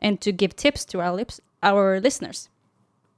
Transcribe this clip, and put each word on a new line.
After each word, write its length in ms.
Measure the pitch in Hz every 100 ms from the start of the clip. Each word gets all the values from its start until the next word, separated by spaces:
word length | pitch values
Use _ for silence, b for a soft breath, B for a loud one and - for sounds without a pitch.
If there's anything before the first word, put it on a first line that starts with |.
and 200 | 208 196
to 100 | 202
give 240 | 185 196 -
tips 280 | 285 - -
to 140 | 185
our 120 | 175
lips-, 280 | 180 240 - _ _
our 380 | 202 202 196 190
listeners? 480 | 240 - - - - _ _ _ _ _ _